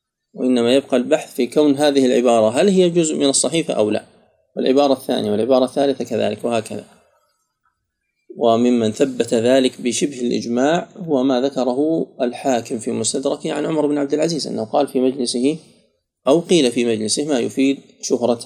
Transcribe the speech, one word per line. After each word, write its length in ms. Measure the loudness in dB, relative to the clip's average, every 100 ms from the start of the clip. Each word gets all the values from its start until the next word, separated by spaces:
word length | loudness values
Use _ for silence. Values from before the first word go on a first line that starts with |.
| _ _ _
وإنما 420 | -4 0 2 2 2
يبقى 220 | 2 -2
البحث 360 | 0 -2 -2
في 140 | -4 -2
كون 280 | 2 2 4
هذه 300 | 2 4 4
العبارة 440 | 4 4 4 4
هل 180 | 4 2
هي 220 | 4 4
جزء 260 | 2 0 0
من 140 | 0
الصحيفة 440 | 0 0 -2 -2
أو 160 | 0 0
لا، 160 | -2 -8 _ _ _ _ -4
والعبارة 360 | 2 4 4
الثانية 380 | 2 -2 -4 -2
والعبارة 340 | -2 2 2 2
الثالثة 400 | 0 -2 -2 -4
كذلك 400 | -2 -2 -4 -4
وهكذا. 400 | -4 -4 -10 -14 _ _ _ _ _ _ _ _ _ _ _ _ _ -18 -2
وممن 540 | 2 4 4 2 0
ثبت 420 | 0 -2 -2 -2
ذلك 480 | 0 4 4 2 0
بشبه 400 | -6 -2 -4 -4
الإجماع 680 | -4 -4 -2 0 0 0 -4 -10
هو 280 | -4 0
ما 180 | 0 0
ذكره 680 | -2 -2 -2 -2 -2 -2 -4 -4
الحاكم 580 | -6 -4 -2 -2 -2 -8
في 120 | -6
مستدركه 640 | -4 -4 -4 -4 -4 -6
عن 120 | -6 -4
عمر 200 | -2 0
بن 120 | -2
عبد 160 | -2
العزيز، 340 | -2 -2 -2 -6
أنه 160 | -8
قال 240 | -2 -2 0
في 120 | 0
مجلسه 580 | 0 -2 -4 -2 -2 -2 -10 _ _ _ _ _ 0
أو 120 | 0
قيل 320 | 2 2 2
في 140 | 0 0
مجلسه 400 | 0 -2 -4 -2
ما 140 | -2
يفيد 400 | -2 0 0 0 -8 _
شهرة 380 | -4 -2 0 -2